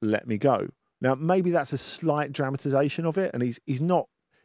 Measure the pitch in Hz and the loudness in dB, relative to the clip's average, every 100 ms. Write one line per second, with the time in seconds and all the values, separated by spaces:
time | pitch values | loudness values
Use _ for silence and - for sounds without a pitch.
0 | 110 107 117 104 139 107 95 - _ - | 0 0 0 0 2 2 0 -10 _ -2
1 | 127 135 165 190 175 170 139 139 - - | 0 0 2 2 2 0 0 -6 -6 -4
2 | 165 147 139 139 135 135 143 135 147 - | 0 0 -2 -2 -2 -2 0 2 2 0
3 | 165 175 185 120 123 117 - 127 165 175 | -2 -2 -2 -2 -4 -4 -6 -2 2 2
4 | - _ _ _ | 0 _ _ _